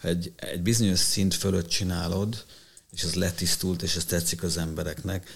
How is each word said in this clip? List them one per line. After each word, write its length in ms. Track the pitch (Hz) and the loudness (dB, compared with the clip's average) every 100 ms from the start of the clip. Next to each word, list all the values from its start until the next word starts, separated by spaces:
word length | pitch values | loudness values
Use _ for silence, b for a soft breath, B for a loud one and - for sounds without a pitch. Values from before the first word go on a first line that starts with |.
ha 60 | 87 | -2
egy, 240 | 87 85 - | -2 -2 -8
egy 260 | - 80 | -8 -2
bizonyos 380 | 87 113 107 95 | 2 4 4 4
szint 340 | - - 98 | 2 4 2
fölött 340 | 87 98 92 85 | 2 2 2 2
csinálod, 760 | - 92 87 85 90 107 113 - B B B B | 0 0 -2 0 0 0 -4 -10 B B B B
és 120 | - | -6
az 100 | 85 | -2
letisztult, 680 | 85 90 87 87 - 92 90 | 0 0 0 0 0 0 0
és 140 | 92 85 | 0 -2
ez 100 | 82 | 0
tetszik 380 | 87 85 85 | 0 0 -2
az 140 | 92 85 | -2 -2
embereknek, 720 | 82 80 80 78 - 95 B | -2 -4 -4 -4 -4 -4 B